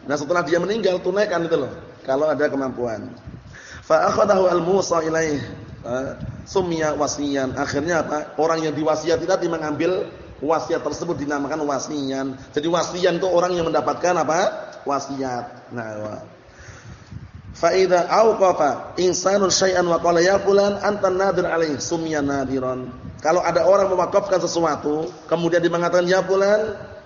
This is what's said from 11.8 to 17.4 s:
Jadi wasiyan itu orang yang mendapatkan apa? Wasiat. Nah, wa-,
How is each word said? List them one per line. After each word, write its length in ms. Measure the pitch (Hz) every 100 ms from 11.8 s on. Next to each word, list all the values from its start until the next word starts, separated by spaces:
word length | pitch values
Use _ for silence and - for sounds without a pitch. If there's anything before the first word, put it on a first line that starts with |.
| - 151 135 135 135 127 -
Jadi 160 | - 156
wasiyan 540 | 170 156 175 180 170
itu 60 | 185
orang 260 | 170 180 175
yang 140 | 165
mendapatkan 500 | 156 151 139 175 175
apa? 200 | 151 160 208 - - -
Wasiat. 880 | - 139 - 139 135 123 120 - -
Nah, 160 | 120 110 107
wa-, 220 | 107 104 107 - - - - - - - - - - -